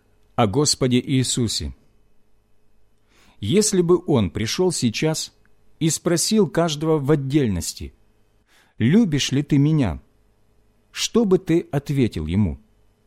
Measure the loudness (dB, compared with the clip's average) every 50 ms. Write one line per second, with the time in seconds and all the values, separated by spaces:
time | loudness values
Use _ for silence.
0 | _ _ _ _ _ _ _ 0 0 2 2 0 0 0 0 0 0 0 0 0
1 | 0 0 0 0 0 -2 -2 -2 -2 -4 -4 -6 -8 -10 -12 -16 _ _ _ _
2 | _ _ _ -20 _ _ _ _ _ _ _ _ _ _ _ _ -20 _ _ _
3 | _ _ _ _ _ _ _ -10 -4 0 2 2 2 2 2 2 2 4 2 2
4 | 2 0 0 2 2 0 -2 -4 -4 -4 -2 -2 -2 -2 0 0 -2 -2 -2 -2
5 | -2 -2 -2 -4 -8 -12 -14 _ _ _ _ _ _ -20 -8 -4 -2 -2 -2 -2
6 | -2 -2 -2 0 0 2 2 2 2 2 0 0 0 0 -2 -2 -2 0 0 0
7 | 2 2 0 0 0 0 0 0 2 0 -2 -4 -4 -8 -10 -12 -14 -16 -16 _
8 | _ _ _ _ _ _ _ _ _ _ _ _ _ _ _ -2 0 2 4 4
9 | 2 2 0 -2 -2 -2 -2 -2 0 0 2 2 4 2 2 2 0 -2 -4 -6
10 | -12 _ _ _ _ _ _ _ _ _ _ _ _ _ _ _ _ _ -10 -8
11 | -6 -2 0 0 2 2 2 0 2 0 0 0 -2 -2 -4 -4 -4 -2 0 0
12 | 0 0 -2 -4 -6 -2 0 0 0 0 -2 -6 -14 _ _ _ _ _ _ _
13 | _